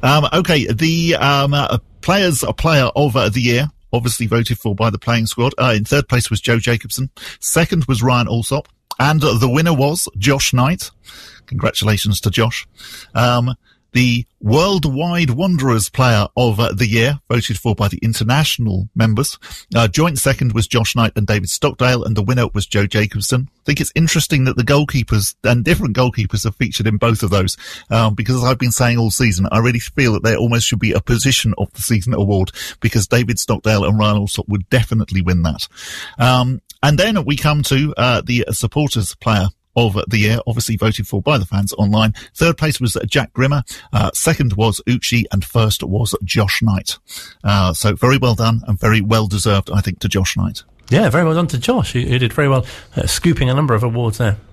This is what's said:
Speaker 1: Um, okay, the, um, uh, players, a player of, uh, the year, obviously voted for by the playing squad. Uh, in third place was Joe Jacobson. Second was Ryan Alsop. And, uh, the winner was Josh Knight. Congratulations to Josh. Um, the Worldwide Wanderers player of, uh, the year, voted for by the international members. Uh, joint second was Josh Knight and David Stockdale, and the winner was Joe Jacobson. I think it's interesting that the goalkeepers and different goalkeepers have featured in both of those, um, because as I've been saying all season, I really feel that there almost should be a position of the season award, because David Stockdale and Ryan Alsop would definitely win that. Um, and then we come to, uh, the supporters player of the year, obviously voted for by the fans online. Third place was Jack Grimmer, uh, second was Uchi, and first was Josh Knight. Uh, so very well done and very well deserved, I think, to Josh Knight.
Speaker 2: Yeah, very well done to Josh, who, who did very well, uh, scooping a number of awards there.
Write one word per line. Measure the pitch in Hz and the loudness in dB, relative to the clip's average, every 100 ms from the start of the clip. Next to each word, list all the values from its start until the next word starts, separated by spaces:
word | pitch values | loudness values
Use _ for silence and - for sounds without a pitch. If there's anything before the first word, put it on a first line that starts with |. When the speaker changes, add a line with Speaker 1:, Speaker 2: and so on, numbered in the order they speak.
Speaker 1:
Um, | 127 147 143 | 2 2 2
okay, | 160 180 160 117 | 0 2 0 0
the, | 113 160 165 165 165 | 0 0 0 0 0
um, | 139 143 139 143 | 2 2 2 0
uh, | 139 - - - | 0 -4 -6 -10
players, | - 196 185 139 | 0 2 2 0
a | - | -4
player | - 160 151 127 - | -2 2 2 2 2
of, | 143 127 | 0 2
uh, | 98 | 0
the | 104 | 0
year, | 120 120 147 - _ | 0 0 -2 -6 _
obviously | 120 123 - 113 | -2 -2 -2 0
voted | 117 113 113 | 0 0 -4
for | 113 101 | -4 0
by | 113 | -2
the | 101 | -2
playing | - 117 113 | -2 -2 -2
squad. | - 120 - | 0 -2 0
Uh, | 131 110 | 0 0
in | |
third | 107 143 - | 0 -2 0
place | 123 - | -2 0
was | 107 | -4
Joe | - 117 | 0 0
Jacobson. | 107 120 113 - 135 - - - | 0 -2 -4 -8 -8 -10 -20 -10
Second | - - 165 175 135 | -4 0 0 0 0
was | 123 | 0
Ryan | 120 123 120 | 2 2 2
Alsop. | 117 113 139 - _ _ - | -2 -2 -4 -6 _ _ -2
And, | 135 156 | 2 2
uh, | 147 117 | 2 2
the | 127 | 2
winner | 127 165 | 2 2
was | 151 139 170 - - | 2 0 0 -6 -2
Josh | 107 135 - | 0 2 2
Knight. | 127 131 185 - _ - - - - - | 2 2 0 -6 _ -20 -20 -20 -20 -10
Congratulations | - - - 107 104 - 98 | -4 -2 -2 0 0 0 0
to | - | -2
Josh. | 95 113 - - _ - - - - | 0 0 -2 -12 _ -20 -20 -10 0
Um, | 120 123 120 127 _ _ _ | 2 2 0 -4 _ _ _
the | 123 123 120 120 _ | 0 2 2 -4 _
Worldwide | 104 127 185 190 151 135 170 170 160 | 0 2 4 0 0 -2 -2 0 0
Wanderers | 120 190 175 131 113 - | 0 0 2 2 0 0
player | - 127 110 101 - | 0 2 4 0 0
of, | 123 104 | 0 2
uh, | 120 | -2
the | 95 120 | 0 0
year, | 113 117 143 _ | 2 0 -2 _
voted | 120 - 104 | -4 -2 -4
for | 120 | -2
by | 104 98 | 0 -2
the | - | 0
international | 113 110 107 135 156 - 113 95 98 | -2 -2 0 2 0 0 -2 -2 -4
members. | - 113 107 143 - - - - | 0 2 2 -2 -6 -16 -20 -4
Uh, | 120 113 | 0 0
joint | 92 170 135 | 2 0 2
second | - 131 131 | 0 0 0
was | 110 110 | 0 0
Josh | 123 110 120 | 0 0 0
Knight | 113 - | 0 0
and | 104 | 0
David | 107 95 | 0 -2
Stockdale, | - 147 - 123 123 | -2 -4 0 0 0
and | 107 110 | 0 -2
the | |
winner | 101 127 113 | 0 0 0
was | 104 - | -2 -2
Joe | 104 104 | 0 0
Jacobson. | 107 107 - - 123 131 | 0 -2 -2 -2 -2 -4
I | _ - | _ -4
think | 147 | -2
it's | 151 - | -2 0
interesting | 165 170 - 151 | 0 0 0 0
that | 131 - | 0 0
the | |
goalkeepers | 113 143 147 135 113 110 98 - | 2 2 2 -2 0 0 0 -4
and | - 123 | 0 0
different | 120 175 117 107 | 2 0 0 0
goalkeepers | 127 - 107 107 | 0 0 -2 -2
have | 117 - | -4 -4
featured | 123 - 104 | -4 -2 0
in | 104 | 0
both | 117 110 | 2 0
of | 95 | 2
those, | 98 92 - - - - | 0 0 -4 -12 -18 -2
um, | 110 113 | 2 2
because | 101 110 127 | 0 0 0
as | |
I've | 120 131 | 2 0
been | 127 | 0
saying | 113 123 120 | 2 2 2
all | 113 | 0
season, | - 120 90 95 | 2 0 2 0
I | 107 | 2
really | 117 117 | 2 0
feel | - - 127 | -4 -2 0
that | 104 | 2
there | 110 110 | 0 0
almost | 120 117 - | 2 0 0
should | 110 | 0
be | 107 | 0
a | - | 0
position | - 120 135 - 110 - | 0 0 2 0 0 -2
of | 101 | -4
the | - | -6
season | - 113 95 | -2 -2 0
award, | - 101 98 92 - - - | 0 2 2 0 -4 -14 -4
because | - 110 98 | -2 0 0
David | 120 117 120 | 0 0 -2
Stockdale | - 110 107 107 98 | -2 -2 0 2 2
and | 107 | 2
Ryan | 107 107 | 2 0
Alsop | 101 - - | -2 -6 -4
would | 101 90 | -4 0
definitely | 123 113 113 - 95 | 0 0 -2 -2 -2
win | 87 90 | 0 0
that. | 82 73 - - - - - - | 0 -4 -8 -14 -16 -14 -16 -2
Um, | 127 127 127 131 _ - | 2 2 0 -4 _ -2
and | 143 151 | 0 2
then | 202 214 135 | 2 0 -2
we | 147 | -2
come | 151 151 | 0 0
to, | 139 131 147 - | 0 0 0 0
uh, | 123 113 | 0 0
the | - 120 - | -2 -4 -2
supporters | - 117 - 147 - 95 - | -4 -4 -2 -2 -2 -4 -4
player | - 107 95 - _ - | -2 0 0 -4 _ 0
of | 117 98 - | 0 0 -2
the | 113 | 0
year, | 104 117 - | 2 0 -2
obviously | 117 - 110 | -4 -2 0
voted | 110 107 104 | 0 -2 -4
for | 104 | -4
by | 92 147 | 0 0
the | 92 | 0
fans | 101 101 | -2 -2
online. | - 104 107 110 - - | 0 0 2 2 -2 -10
Third | - 165 - | -2 0 0
place | 156 - | -2 -2
was | 123 - 110 | -2 -2 -2
Jack | 143 117 | -2 -2
Grimmer, | - 131 143 - - - | -2 0 0 -4 -12 -4
uh, | - - | -2 -2
second | - - 156 131 | 0 0 0 0
was | 98 113 104 - | 2 0 0 -2
Uchi, | 123 - 120 110 | -2 0 0 0
and | 98 - | -2 -2
first | 120 110 - | 0 0 0
was | - 98 110 - | -2 -2 -2 -4
Josh | 92 - 101 - | -4 0 0 0
Knight. | 113 95 - - _ - - - | 0 0 -4 -10 _ -18 -18 -6
Uh, | 101 101 92 | 0 2 2
so | 82 117 - | 0 -2 2
very | 123 135 | 2 2
well | 127 | 2
done | 110 113 113 - | 2 2 0 -2
and | 101 | 0
very | 110 110 | 2 2
well | 101 113 107 | 2 0 0
deserved, | 98 107 98 - | -2 2 0 0
I | 101 | -2
think, | - 87 | -2 -4
to | 104 | -2
Josh | 98 92 - | 0 -2 -2
Knight. | - - - _ - | -4 -6 -18 _ -2
Speaker 2:
Yeah, | - 214 | 2 2
very | 165 170 | 2 2
well | 160 | 2
done | 175 | 0
to | 131 | -2
Josh, | - 247 - | 0 0 0
who, | 123 | -2
who | 120 123 | 0 0
did | 123 | 0
very | - 143 | 0 2
well, | 135 127 - - - | 2 -2 -10 -10 -6
uh, | - | -4
scooping | - 175 160 131 | 0 0 2 2
a | |
number | 131 147 113 | 0 2 2
of | |
awards | 120 117 117 104 | 0 -2 -2 0
there. | 117 104 - | -2 -2 -6